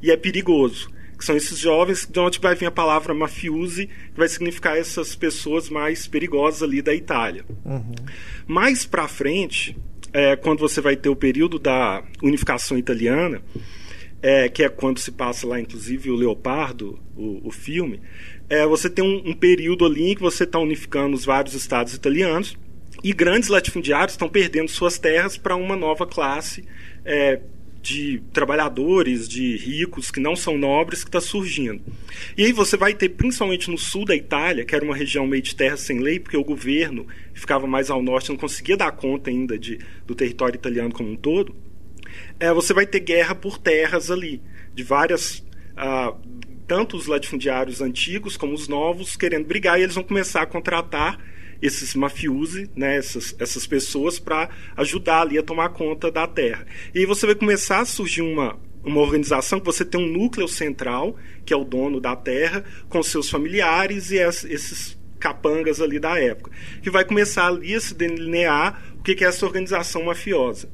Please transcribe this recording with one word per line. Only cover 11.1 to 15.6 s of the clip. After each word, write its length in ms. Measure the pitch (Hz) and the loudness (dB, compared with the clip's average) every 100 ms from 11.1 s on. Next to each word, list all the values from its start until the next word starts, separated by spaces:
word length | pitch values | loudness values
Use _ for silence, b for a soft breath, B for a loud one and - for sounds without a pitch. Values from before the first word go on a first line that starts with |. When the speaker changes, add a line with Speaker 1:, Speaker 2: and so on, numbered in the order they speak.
| 139 | 4
Speaker 1:
período 420 | 139 131 170 165 | 2 4 2 2
da 440 | 143 127 120 98 - - | 2 4 2 0 -6 0
unificação 540 | 143 143 - 123 - 131 | 2 2 2 0 0 -2
italiana, 640 | 123 120 117 135 175 117 - B B B B B B - | 0 0 2 2 0 -2 -8 B B B B B B -2
é, 300 | 135 135 127 | 6 6 6
que 120 | - | 4
é 60 | 143 | 2
quando 300 | - 131 127 | 2 0 0
se 140 | - | -4
passa 340 | 123 123 120 123 | -4 -4 -2 -4
lá, 120 | |
inclusive, 520 | 123 | -4